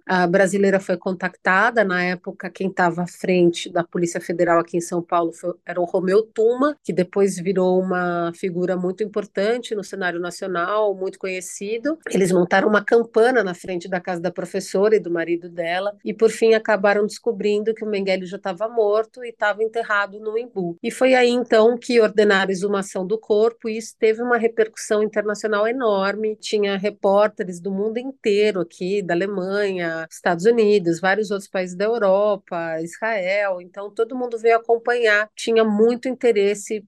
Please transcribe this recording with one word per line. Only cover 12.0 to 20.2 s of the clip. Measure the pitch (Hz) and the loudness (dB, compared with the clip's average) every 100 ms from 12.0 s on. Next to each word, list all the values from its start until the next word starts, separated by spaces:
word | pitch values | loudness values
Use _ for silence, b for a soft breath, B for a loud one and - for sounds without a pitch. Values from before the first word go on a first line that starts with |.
| - | -2
Eles | 185 185 | 0 2
montaram | 175 175 196 254 | 2 4 2 4
uma | 208 | 2
campana | 202 233 233 220 240 247 | 4 2 2 2 4 4
na | 190 | 0
frente | 170 - 180 190 | -6 -8 -8 -6
da | 180 | -6
casa | 190 175 | -6 -4
da | 175 | -4
professora | 180 180 196 - 196 208 | -6 -6 -8 -4 0 4
e | 208 | 2
do | 170 | 2
marido | 170 165 170 175 | -4 -2 -4 -4
dela, | 170 165 180 202 208 | -8 -4 -4 -4 -6
e | 220 | -10
por | 214 220 | 0 0
fim | 214 226 | 4 4
acabaram | 220 220 202 202 202 | 4 2 2 4 2
descobrindo | 214 - 240 202 208 208 214 | 0 -2 -4 -2 -2 0 -2
que | 220 | -4
o | 214 | -4
Mengele | 196 190 190 | -4 -2 -2
já | 180 196 | -4 -8
tava | 196 180 226 | -8 -6 -4
morto | 233 208 208 220 254 | 0 2 2 -2 -10
e | 240 | -16
tava | - 208 202 | -4 -2 0
enterrado | 220 226 220 208 202 208 | -2 -4 -2 -2 -2 -6